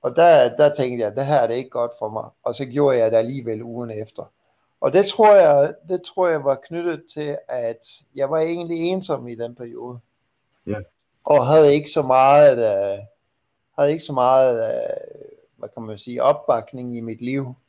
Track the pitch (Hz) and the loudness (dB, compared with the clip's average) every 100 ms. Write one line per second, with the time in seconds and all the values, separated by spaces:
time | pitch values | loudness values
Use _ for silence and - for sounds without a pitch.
0 | 139 123 170 160 123 120 151 147 127 123 | -2 4 6 6 4 4 2 2 -4 -4
1 | 107 107 135 147 117 120 123 127 117 - | -6 -4 -2 0 0 -4 -6 -6 -6 -6
2 | 107 110 - _ - 120 131 127 143 123 | -10 -8 -12 _ -8 -8 -6 0 2 2
3 | 113 113 113 135 117 110 117 117 120 107 | 2 2 0 -6 -8 -10 -10 -12 -12 -12
4 | 107 - - _ _ _ _ _ 139 165 | -12 -14 -18 _ _ _ _ _ 0 2
5 | 202 - 214 202 165 143 147 - 160 185 | 0 4 6 8 6 4 2 -2 -8 -8
6 | 180 - 180 156 139 139 - 170 175 160 | -8 -4 -2 0 -2 -4 -6 -8 -6 -8
7 | _ 151 147 143 - 127 117 117 - - | _ -12 -10 -10 -10 -8 -8 -8 -14 -16
8 | _ - 135 156 160 170 170 170 170 185 | _ -8 -4 -2 -2 -6 -8 -6 -4 -4
9 | 185 139 120 113 117 120 120 117 120 123 | -4 -8 -8 -10 -10 -10 -16 -14 -14 -16
10 | _ _ _ _ _ _ - 104 98 _ | _ _ _ _ _ _ -12 -12 -12 _
11 | _ _ - 147 123 156 147 143 151 - | _ _ 0 2 4 4 6 4 0 -4
12 | 131 131 135 143 147 120 113 98 101 98 | 2 4 6 8 6 6 0 0 -4 -6
13 | 107 _ _ _ _ _ _ - 143 160 | -12 _ _ _ _ _ _ -2 0 0
14 | 160 135 123 131 131 117 113 60 - - | -6 0 4 4 4 2 -2 -4 -6 -8
15 | - - - - _ _ - - 110 104 | -12 -20 -20 -20 _ _ -18 -14 -14 -14
16 | - 120 127 143 - 120 110 127 123 117 | -12 0 0 0 0 -2 -4 -14 -12 -10
17 | 113 113 123 139 131 127 | -12 -10 -8 -6 -8 -14